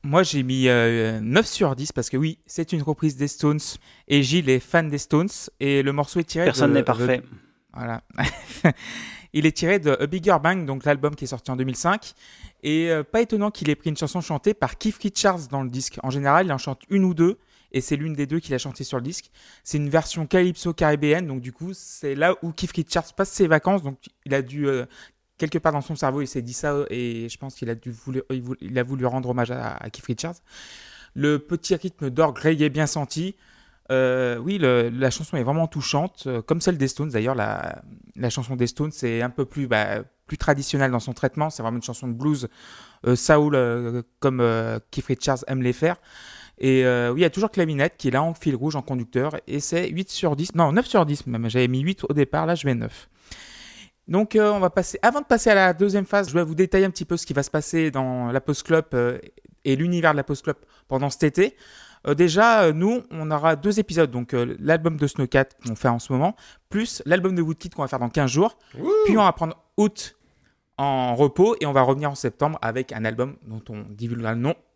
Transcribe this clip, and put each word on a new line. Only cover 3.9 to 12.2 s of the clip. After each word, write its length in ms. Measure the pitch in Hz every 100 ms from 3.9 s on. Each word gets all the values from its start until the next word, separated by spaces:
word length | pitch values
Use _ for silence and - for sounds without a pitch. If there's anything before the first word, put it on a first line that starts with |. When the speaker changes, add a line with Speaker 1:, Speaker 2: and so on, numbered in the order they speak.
| - _
Speaker 1:
et 140 | 143
Gilles 300 | 131 170 139
est 80 | 127
fan 280 | - 170 160
des 120 | 143
Stones 300 | - 151 190 - - _
et 220 | 139 139
le 100 | 139
morceau 260 | 143 143 180
est 60 | 165
tiré 200 | 160 170
Speaker 2:
Personne 240 | 131 143
Speaker 1:
de 60 | 139
Speaker 2:
n'est 80 |
Speaker 1:
The 20 | 127
Speaker 2:
parfait. 380 | 117 123 127 - - _ _ _
Speaker 1:
Voilà. 300 | - 117 113 _ -
<laughs> 580 | 135 - - - 165 - - - - - -
Il 140 | 151 156
est 40 | -
tiré 220 | 170 202
de 180 | 151 139
A 60 | 147
Bigger 320 | 185 175 165
Bang, 240 | 160 185 147
donc 180 | 135 147
l'album 300 | 143 147 147
qui 80 |
est 40 | 131
sorti 220 | 127 -
en 60 | 127
deux 80 |
mille 120 | 131 123
cinq. 380 | 170 208 - _